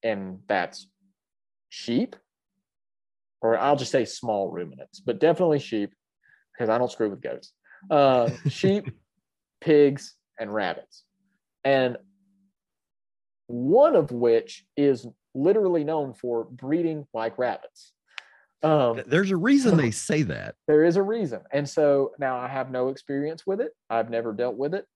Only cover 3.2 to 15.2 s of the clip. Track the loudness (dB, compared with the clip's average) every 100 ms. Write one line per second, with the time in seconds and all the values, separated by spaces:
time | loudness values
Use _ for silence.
3.2 | _ _ 0 0 2 0 0 -2 -2 -6
4.2 | -4 -2 -2 -6 -10 -14 -20 -12 -8 0
5.2 | 2 2 2 0 -2 -6 -6 _ _ _
6.2 | _ _ _ -6 -2 0 -2 -2 -4 -4
7.2 | -10 -10 -14 _ _ -20 -2 4 4 4
8.2 | 2 -2 -6 0 0 0 -4 -16 _ _
9.2 | _ _ _ _ 2 6 6 2 -12 _
10.2 | _ -12 -6 -4 -4 -6 -12 -20 _ _
11.2 | _ _ _ _ 0 2 2 -4 _ _
12.2 | _ _ _ _ _ _ _ _ _ _
13.2 | _ _ _ -6 2 6 6 4 0 0
14.2 | 2 2 0 -20 _ 0 0 0 -4 -20